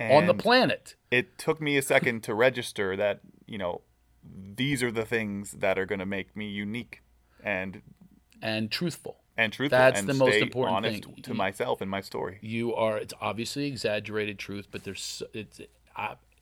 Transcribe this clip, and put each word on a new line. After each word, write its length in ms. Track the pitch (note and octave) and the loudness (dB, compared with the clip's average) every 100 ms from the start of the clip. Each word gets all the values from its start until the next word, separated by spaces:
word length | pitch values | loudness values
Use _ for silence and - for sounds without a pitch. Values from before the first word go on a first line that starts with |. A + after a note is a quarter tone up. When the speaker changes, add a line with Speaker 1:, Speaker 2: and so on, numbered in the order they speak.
Speaker 1:
on 260 | A2+ C3+ F3+ | 6 6 8
the 60 | |
Speaker 2:
And 60 | - | 4
Speaker 1:
planet. 580 | - B3 F#3+ G2 - - _ | 6 6 6 0 -6 -20 _
Speaker 2:
it 280 | B2 B2 - | 2 2 -4
took 220 | - D#3 | -2 0
me 160 | D3+ C#3 | 2 0
a 60 | |
second 400 | C3 C3+ C3 A#2 | 4 4 4 -2
to 100 | A2 | -4
register 640 | G#2+ B2+ A#2+ A#2 - G2 G2 | 4 4 4 -6 -4 -2 0
that, 240 | G#2 G2+ - _ - | 0 0 -8 _ -14
you 120 | A2 | -6
know, 240 | F2+ E2+ - _ _ _ F2+ F2 G2 G2+ | -6 -6 -12 _ _ _ -20 -18 -16 -4
these 260 | C3+ C3+ | -2 0
are 80 | A#2+ | 0
the 140 | A2+ | -2
things 480 | A2 A#2 G#2+ G2+ G2+ | -2 -2 -2 -6 -8
that 260 | F2+ G2 F#2 | -2 0 0
are 80 | F#2+ | 0
gonna 200 | G2+ F#2 | -4 -4
make 280 | G2 F#2 G#2 | -6 -6 -10
me 120 | G#2+ | -8
unique 540 | G2+ G#2 A#2 A#2 - _ _ _ _ | -6 -6 -8 -10 -18 _ _ _ _
and 400 | G#2+ G2 F#2+ F#2 - - - _ _ _ | -4 -4 -4 -10 -18 -20 -20 _ _ _
Speaker 1:
And 300 | A2 A2 A2 | -4 -2 -2
truthful. 480 | - F3 - - - _ - | -2 -4 -4 -12 -16 _ 0
Speaker 2:
and 160 | A2+ | 0
truthful 240 | - C#3 B2+ | 0 2 6
Speaker 1:
That's 220 | C3 B2+ | 6 6
Speaker 2:
and 80 | G2 | 0
Speaker 1:
the 60 | |
most 160 | C3+ C3 | 4 6
Speaker 2:
stay 80 | G#2+ | 6
Speaker 1:
important 360 | A#2+ B2 B2 F#2+ | 2 0 0 2
Speaker 2:
honest 260 | A2 G#2 | 0 -4
Speaker 1:
thing. 100 | F#2 - | -8 -16
Speaker 2:
to 60 | - | -8
Speaker 1:
You 40 | G#2+ | -2
Speaker 2:
myself 460 | F#2+ - B2 A#2+ | -2 -2 -2 -2
and 80 | G2 | -2
my 100 | G2 | -4
story. 380 | G2 - - G2 | -4 -6 -6 -8
Speaker 1:
You 340 | A2 A2+ A#2 | -6 -4 -2
are, 220 | A2 A2 G#2+ | 0 0 0
it's 160 | - - | -6 -6
obviously 460 | G#2+ G#2 A#2 C#3+ C#3+ | -4 -4 -6 -4 -4
exaggerated 720 | B2 A2+ G#2+ G#2 G#2+ G#2 G2+ | -2 -2 -2 -2 -4 -4 -6
truth, 300 | - G2+ G2+ | -10 -10 -10
but 140 | G#2 | -12
there's 360 | G2+ F#2 - - | -10 -10 -10 -10
s-, 80 | - | -10
it's, 260 | A2 G#2 - - _ _ | -10 -12 -16 -20 _ _
uh, 200 | - G#2+ - _ _ | -10 -8 -10 _ _